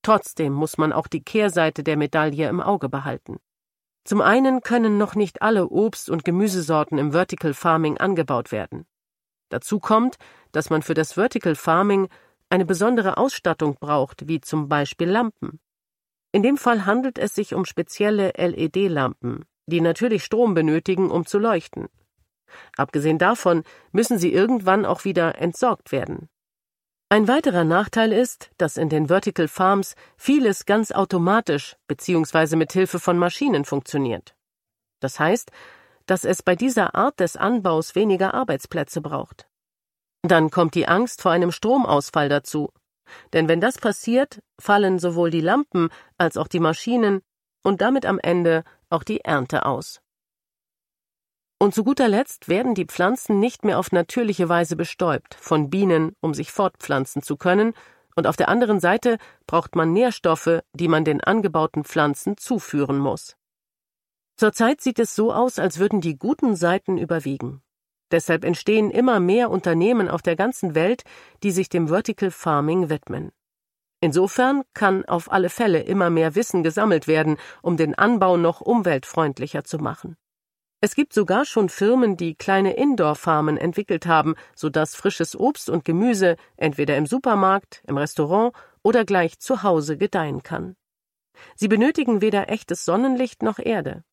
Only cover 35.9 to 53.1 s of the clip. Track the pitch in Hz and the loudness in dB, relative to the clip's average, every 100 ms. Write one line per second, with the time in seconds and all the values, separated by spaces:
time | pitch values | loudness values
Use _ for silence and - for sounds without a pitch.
35.9 | _ - 185 - 156 - 180 262 233 185 | _ -4 -2 0 -2 0 0 2 2 0
36.9 | - 247 - 175 - 196 240 185 160 160 | 0 -2 0 -4 0 -2 0 0 0 0
37.9 | 180 214 185 190 - 254 135 - 165 143 | 0 0 2 0 -2 -4 -6 -6 -8 -6
38.9 | 170 151 143 - - _ _ _ _ _ | -8 -8 -8 -10 -18 _ _ _ _ _
39.9 | _ _ _ 170 170 156 180 160 170 - | _ _ _ 2 4 4 2 0 0 2
40.9 | 180 240 - 190 170 175 165 214 269 240 | 2 2 -2 0 2 0 -2 0 2 2
41.9 | 143 - 160 147 143 - 156 147 _ _ | 0 0 -2 0 -2 -2 -6 -6 _ _
42.9 | _ _ - - 170 160 170 214 - 226 | _ _ -20 -4 0 2 2 2 0 -4
43.9 | 196 - 247 285 202 _ _ - 208 196 | -2 0 0 0 -6 _ _ 2 4 4
44.9 | 185 175 170 170 165 160 247 294 180 165 | 2 0 0 0 2 2 0 0 0 0
45.9 | - - _ 170 - 156 175 160 160 - | -4 -20 _ -2 0 -4 0 0 0 -2
46.9 | 240 208 196 _ _ _ _ 196 190 214 | 0 2 0 _ _ _ _ -2 0 2
47.9 | 269 - 190 - 175 170 165 - _ _ | 2 0 0 0 2 2 0 -2 _ _
48.9 | 165 - 214 - 147 127 151 - 127 - | -4 -2 -6 -2 -2 0 -2 0 -4 -6
49.9 | - _ _ _ _ _ _ _ _ _ | -18 _ _ _ _ _ _ _ _ _
50.9 | _ _ _ _ _ _ _ 202 214 214 | _ _ _ _ _ _ _ 0 2 -2
51.9 | 277 240 202 285 - - 180 254 202 175 | 0 2 2 -2 -10 -4 -2 0 -4 -6
52.9 | - 180 | 0 0